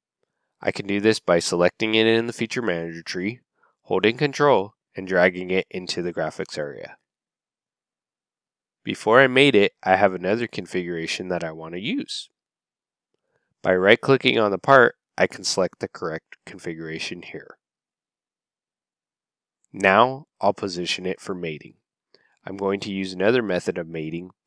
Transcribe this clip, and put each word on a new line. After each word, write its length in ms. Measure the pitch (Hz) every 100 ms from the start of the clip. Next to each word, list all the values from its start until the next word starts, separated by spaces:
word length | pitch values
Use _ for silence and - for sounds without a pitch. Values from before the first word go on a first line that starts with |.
| _ _ _ _ _ _
I 100 | -
can 160 | - 101
do 120 | 101
this 200 | 110 110
by 200 | - 87
selecting 560 | - 87 87 - 110 110
it 100 | 113
in 220 | 113 117
the 60 |
feature 280 | - 113 127
manager 400 | 107 85 85 82
tree, 380 | - 92 98 123 _ _ _ _
holding 340 | - 95 104 123
control, 560 | 147 135 147 107 104 _ _ -
and 120 | 95
dragging 440 | 90 92 90 92
it 160 | 92 -
into 320 | 92 90 92
the 120 | 87
graphics 440 | 85 78 - 82 -
area. 400 | 73 64 - - _ _ _ _ _ _ _ _ _ _ _ _ _ _ _ _ _ _
Before 380 | - - 107 120
I 60 | 131
made 280 | 127 143 104
it, 180 | 101 _
I 120 | 98 95
have 180 | 101
another 340 | 92 92 117 117
configuration 840 | - 90 92 87 85 82 - 92
that 140 | 87
I 80 | 160
want 240 | 160 160 180
to 40 |
use. 500 | 180 269 - - - _ _ _ _ _ _ _ _ _ _ _ _ _
By 140 | - 92
right-clicking 640 | 98 120 - 131 127 117
on 140 | 104
the 60 | 92
part, 380 | - 135 117 - _ -
I 100 | 92
can 160 | -
select 360 | 95 - 90 -
the 80 | -
correct 500 | - 85 80 _ - -
configuration 760 | 95 90 80 80 80 - 87
here. 360 | - - - - _ _ _ _ _ _ _ _ _ _ _ _ _ _ _ _ _ _ _ _ _
Now, 560 | 104 98 101 127 135 - -
I'll 120 | 101
position 520 | 101 98 87 87 - 92
it 160 | -
for 140 | - 92
mating. 400 | 85 73 55 _ _ _ _ _ _ _ -
I'm 120 | 98
going 220 | 98 98
to 100 | 104
use 220 | 95 95
another 300 | 92 101 123
method 340 | 104 90 - 90
of 100 | 82
mating, 440 | 82 78 82 92 _